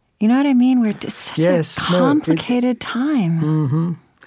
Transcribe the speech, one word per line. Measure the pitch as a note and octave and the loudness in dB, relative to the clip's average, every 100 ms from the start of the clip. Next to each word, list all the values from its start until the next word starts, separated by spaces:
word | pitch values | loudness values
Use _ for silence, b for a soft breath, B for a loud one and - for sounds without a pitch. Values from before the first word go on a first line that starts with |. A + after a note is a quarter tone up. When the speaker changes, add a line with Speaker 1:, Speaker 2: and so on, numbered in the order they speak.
| _ _ | _ _
Speaker 1:
You | G#3+ | 0
know | B3+ | 2
what | C#4+ | 2
I | B3+ | 4
mean? | B3 B3+ | 4 4
We're | A3 | 2
just | - - - | -2 -8 -8
such | - - | -8 0
Speaker 2:
Yes, | E3+ F3+ D#3 - | 2 2 0 -4
Speaker 1:
a | - | -2
Speaker 2:
no, | F3+ | 2
it | |
Speaker 1:
complicated | F3 - - D#3+ - B3 B3 B3 | 2 2 0 -2 0 0 0 -2
time. | - A#3 C#4 D4 F3 E3 | -6 -4 -2 0 0 0
Speaker 2:
Mm-hmm. | D3+ D#3 D3 D3+ E3+ D#3+ _ _ | 0 0 0 -2 -2 -6 _ _